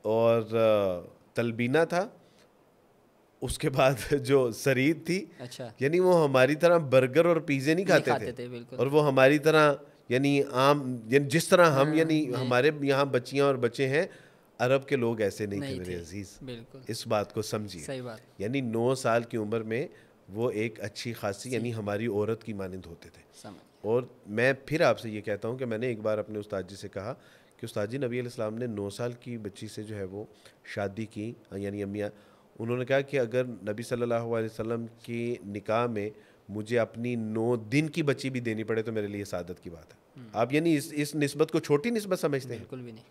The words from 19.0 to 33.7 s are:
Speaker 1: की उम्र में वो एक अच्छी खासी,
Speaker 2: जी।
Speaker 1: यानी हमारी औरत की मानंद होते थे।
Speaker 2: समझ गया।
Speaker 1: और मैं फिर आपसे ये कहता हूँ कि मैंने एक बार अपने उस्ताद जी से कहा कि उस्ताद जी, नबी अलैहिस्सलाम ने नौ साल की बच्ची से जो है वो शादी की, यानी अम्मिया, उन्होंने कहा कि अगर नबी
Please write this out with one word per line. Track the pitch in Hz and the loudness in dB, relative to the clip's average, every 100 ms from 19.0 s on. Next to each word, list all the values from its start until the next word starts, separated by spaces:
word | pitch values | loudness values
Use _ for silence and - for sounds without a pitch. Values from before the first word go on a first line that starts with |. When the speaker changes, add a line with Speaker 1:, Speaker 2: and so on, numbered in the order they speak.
| 123 117 | 2 0
Speaker 1:
की | 113 117 | 0 -6
उम्र | 104 113 | -4 -4
में | 110 113 170 - - _ - | -4 -4 -6 -12 -20 _ -12
वो | 98 123 | -4 -2
एक | 104 117 - | -2 -4 -6
अच्छी | 104 - 123 | -12 -8 -10
खासी, | 113 104 98 123 | -6 -6 -6 -6
Speaker 2:
जी। | 120 | -4
Speaker 1:
यानी | 120 | -4
हमारी | 113 101 104 117 | -6 -4 -4 -2
औरत | 101 104 113 | -2 -2 -4
की | - | -8
मानंद | 101 95 92 87 | -8 -8 -10 -14
होते | 82 - | -20 -20
थे। | - _ - | -20 _ -20
Speaker 2:
समझ | 107 | -20
गया। | 90 _ _ 101 | -20 _ _ -2
Speaker 1:
और | 120 123 - - | -2 -2 -18 -8
मैं | 107 127 135 - | 0 2 0 -4
फिर | 143 | 2
आपसे | 151 107 117 | 2 2 -4
ये | 107 | -8
कहता | 104 101 113 | -6 -6 -6
हूँ | 127 | -6
कि | 127 | -6
मैंने | 110 127 | -4 -4
एक | 110 | -4
बार | 107 107 | -2 -2
अपने | 104 107 | -4 -8
उस्ताद | 104 98 92 | -8 -8 -8
जी | 98 | -14
से | 101 | -12
कहा | 98 101 139 - - _ _ | -10 -10 -12 -18 -20 _ _
कि | 113 | -10
उस्ताद | 110 104 | -6 -6
जी, | 131 | -4
नबी | 127 123 | -4 -4
अलैहिस्सलाम | 120 120 107 | -8 -6 -6
ने | 110 123 | -6 -6
नौ | 101 101 | -6 -8
साल | 95 120 | -6 -8
की | 123 127 117 | -8 -12 -10
बच्ची | 104 - 107 | -10 -12 -14
से | - | -12
जो | 107 104 | -10 -8
है | 95 | -8
वो | 98 110 - - _ - - | -10 -14 -18 -20 _ -10 -6
शादी | 101 98 110 | -4 -6 -8
की, | 104 110 120 _ | -8 -10 -10 _
यानी | 98 101 101 | -8 -6 -6
अम्मिया, | 101 104 104 - - _ _ - | -6 -4 -6 -8 -20 _ _ -10
उन्होंने | 113 123 123 | -4 -4 0
कहा | 135 | 0
कि | 135 139 | 0 -2
अगर | 117 127 127 | 0 -2 -2
नबी | 104 101 | -6 -6